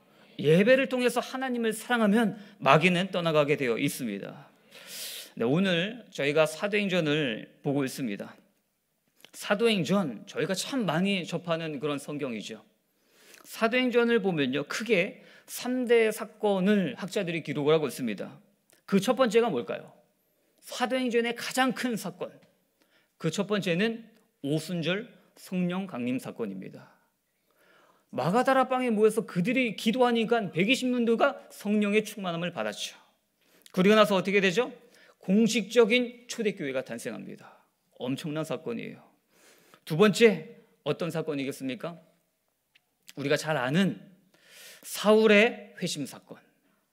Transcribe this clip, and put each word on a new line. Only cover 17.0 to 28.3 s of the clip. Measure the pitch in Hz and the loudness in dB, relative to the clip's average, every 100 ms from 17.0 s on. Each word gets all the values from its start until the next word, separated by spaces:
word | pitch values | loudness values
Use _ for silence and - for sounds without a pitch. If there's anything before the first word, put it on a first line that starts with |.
| 190 214 175 165 | -6 -4 -4 -6
기록을 | - 143 143 | -6 -2 2
하고 | 160 143 | 2 2
있습니다. | 113 120 101 104 - _ _ _ _ - | -4 -6 -6 -10 -14 _ _ _ _ 0
그 | 196 | 0
첫 | 247 254 | 2 2
번째가 | 247 226 233 | 4 4 2
뭘까요? | 127 - - - - _ _ _ _ _ _ | -2 -6 -10 -12 -20 _ _ _ _ _ _
사도행전의 | - - 240 262 254 233 233 233 | -14 -6 -2 -2 0 0 0 -4
가장 | - 254 262 | -4 0 0
큰 | - 254 214 | 0 -4 -4
사건, | 180 - - - _ _ _ _ _ _ _ _ | -8 -10 -12 -12 _ _ _ _ _ _ _ _
그 | 165 | -6
첫 | 180 202 | -4 -2
번째는 | 208 180 170 226 226 - _ _ _ | -2 0 0 0 -2 -12 _ _ _
오순절 | 139 156 170 175 156 190 247 - _ _ | -4 -4 -2 -4 -2 -2 -6 -18 _ _
성령 | - 180 175 180 196 | -8 -4 -2 -4 -6
강림 | 123 123 127 | -6 -4 -4
사건입니다. | - - 110 95 98 - - _ _ _ _ _ _ _ _ _ _ _ _ | -6 -8 -8 -8 -12 -16 -20 _ _ _ _ _ _ _ _ _ _ _ _
마가다라 | - 147 | -4 0